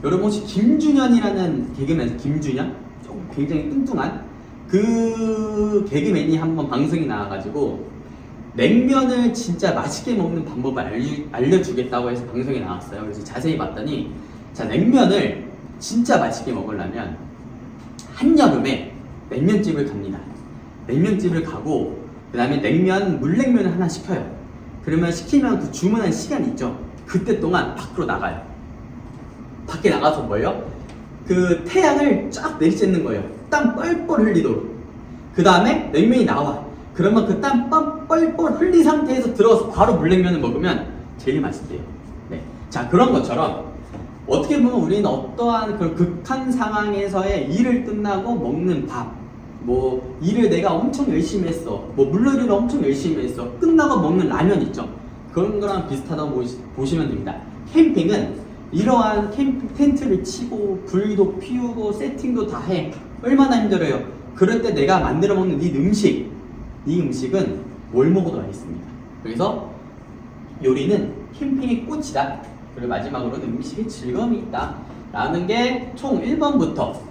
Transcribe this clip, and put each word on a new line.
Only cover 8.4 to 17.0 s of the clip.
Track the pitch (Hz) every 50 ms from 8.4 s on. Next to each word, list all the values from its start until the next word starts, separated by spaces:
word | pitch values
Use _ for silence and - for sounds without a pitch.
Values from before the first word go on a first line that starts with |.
| - - -
냉면을 | - - 175 208 240 254 262 269 269 254 247 247 240 240 226 -
진짜 | - - 180 170 - 196 175 151
맛있게 | - 147 147 - - - 247 240
먹는 | 202 170 165 170 165 139
방법을 | - - 123 123 135 127 - 95
알려-, | 95 104 117 139 147 147 143 - -
알려주겠다고 | - - 127 147 185 180 - 135 120 123 123 - 120 120 123 120
해서 | 123 123 120
방송에 | - 113 123 127 143 135 117
나왔어요. | 95 90 90 90 - - - 104
그래서 | 107 107 101 104 98
자세히 | - - 127 135 160 147
봤더니, | 151 147 135 - - - 147 147 117 - - - - - - - - - - -
자, | - 80
냉면을 | - - 160 202 240 269 254 208 180 196 - - - - - - - - - - - - -
진짜 | - - 214 233 240 - - -
맛있게 | - - - - - - 117
먹으려면 | 98 98 104 104 95 87 90 - -